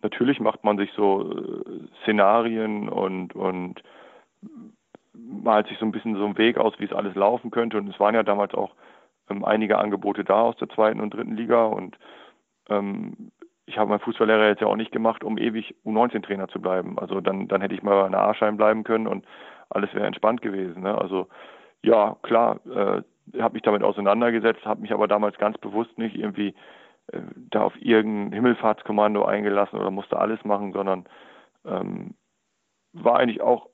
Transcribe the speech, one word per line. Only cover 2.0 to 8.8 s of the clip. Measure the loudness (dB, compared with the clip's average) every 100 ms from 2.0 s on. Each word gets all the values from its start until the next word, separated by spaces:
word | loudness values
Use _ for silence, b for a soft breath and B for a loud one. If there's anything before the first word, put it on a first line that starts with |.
Szenarien | -2 4 6 6 2 -2 -2 -4 -4
und, | -2 -2 -2 -8
und | -4 -4 -4 -6 -10 B B B B B _ -20 -20 -20 _ _ -20 _
malt | -20 -16 -6 2 2 2
sich | -4
so |
ein | -4
bisschen | -4 -4 -2
so |
einen | -2 2
Weg | 2 4
aus, | 0 0
wie |
es | -8
alles | -4 -4
laufen | 2 2 2 -4
könnte. | -4 -2 -2
Und | -6
es | 0
waren | 2
ja | 2
damals | 2 0 -2
auch, | -2 -6 _